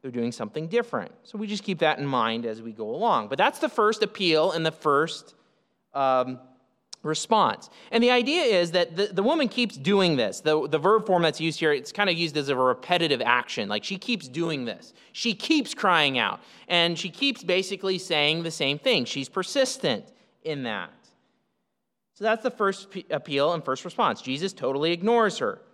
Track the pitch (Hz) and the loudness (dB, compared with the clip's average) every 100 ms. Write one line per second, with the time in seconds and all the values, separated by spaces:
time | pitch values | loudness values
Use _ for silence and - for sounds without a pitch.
0 | 135 120 117 117 107 156 160 226 233 127 | -6 -4 -4 -4 -8 -8 -2 -2 -2 -6
1 | 87 - - 208 214 202 - 175 156 151 | -6 -14 -16 -10 -6 -6 -4 0 2 2
2 | 139 131 113 117 117 110 113 110 107 135 | 0 0 0 0 -6 -8 -12 -10 -8 -2
3 | 226 147 104 143 226 - 302 - 214 214 | 2 2 0 0 0 0 -4 2 2 2
4 | 208 208 180 156 175 165 160 160 156 139 | -4 0 2 4 2 0 -2 -2 0 2
5 | 160 - - _ _ _ _ _ _ 139 | 0 -6 -16 _ _ _ _ _ _ -2
6 | 135 131 127 127 - _ _ _ _ - | 2 2 0 -6 -16 _ _ _ _ -12
7 | 151 156 - 220 147 101 - - - 233 | -6 -6 0 2 4 0 -12 -20 -2 2
8 | 240 247 247 320 269 190 170 175 170 165 | 4 4 2 0 2 2 2 0 0 -2
9 | 208 185 214 320 262 - 233 - 139 202 | -2 0 2 2 0 0 -4 -2 2 4
10 | 180 143 107 - 151 156 143 151 170 220 | 4 4 0 0 2 2 2 2 4 4
11 | 208 180 165 151 160 151 160 147 - - | 4 2 2 0 -4 0 0 0 -2 0
12 | 202 170 165 147 139 131 127 123 - 180 | 0 2 -2 -2 -2 2 2 2 0 2
13 | 165 131 117 123 - - 101 104 - 190 | 2 2 4 2 2 -6 -4 -4 -4 -8
14 | - 226 135 139 165 147 120 98 - _ | -4 -4 -4 -4 -4 -4 -6 -10 -14 _
15 | - - 233 202 - 311 214 - 196 170 | -20 -6 -4 -4 0 0 0 0 2 4
16 | 147 131 104 - - - - 175 170 165 | 4 2 0 -2 -12 -20 -2 2 2 0
17 | 185 - 277 254 175 185 185 190 190 185 | -6 -2 -4 -2 0 0 0 -4 -4 -4
18 | 180 151 147 160 165 156 139 147 262 202 | 0 2 2 2 -4 -2 -2 0 0 0
19 | 117 139 131 190 180 285 254 - 160 107 | 0 -6 -6 -6 -2 0 0 0 -2 -2
20 | - _ _ _ 156 143 123 104 87 _ | -6 _ _ _ -8 -6 -4 -6 -8 _
21 | _ _ _ _ _ _ _ _ _ _ | _ _ _ _ _ _ _ _ _ _
22 | _ _ 214 226 247 - 202 190 - 196 | _ _ 0 0 -2 0 -2 -2 -10 -14
23 | - 147 - 139 147 170 143 131 180 - | -6 -6 -2 0 2 0 -4 -6 -6 0
24 | 196 107 127 139 185 - 127 135 160 170 | 0 0 -6 -4 -6 -4 -4 0 -2 0
25 | 202 233 214 - 113 - - | 2 2 2 0 -4 -4 -16